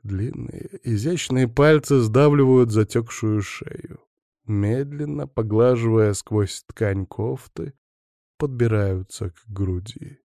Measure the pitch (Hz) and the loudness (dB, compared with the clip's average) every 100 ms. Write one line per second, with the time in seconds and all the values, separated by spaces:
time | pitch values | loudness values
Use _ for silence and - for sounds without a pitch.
0 | 107 98 117 - - - - - - 107 | -6 -6 -6 -8 -12 -12 -16 -12 -4 -2
1 | 127 180 - 127 123 117 147 156 - 135 | -2 -4 -2 0 0 4 4 4 4 2
2 | 113 120 147 143 131 131 120 110 107 120 | 4 4 4 6 6 6 6 2 2 -2
3 | 117 - 110 107 98 - - - - - | -4 -6 -2 -2 -4 -10 -14 -14 -16 -20
4 | _ _ _ _ - 104 101 123 143 147 | _ _ _ _ -4 0 0 0 -4 -6
5 | 147 147 139 - 110 110 123 123 117 113 | -6 -6 -6 -6 0 4 4 4 2 4
6 | 107 101 - 107 101 - _ - 104 98 | 2 0 -2 -2 -2 -4 _ -4 -2 -2
7 | 92 - 110 131 - - 147 - _ _ | -4 -6 -6 -6 -10 -12 -12 -12 _ _
8 | _ _ _ _ 147 123 117 110 98 92 | _ _ _ _ -6 0 0 2 0 -2
9 | 92 - 92 _ - 98 95 90 104 - | -6 -10 -10 _ -14 -4 -2 -4 -6 -14
10 | - 139 | -16 -18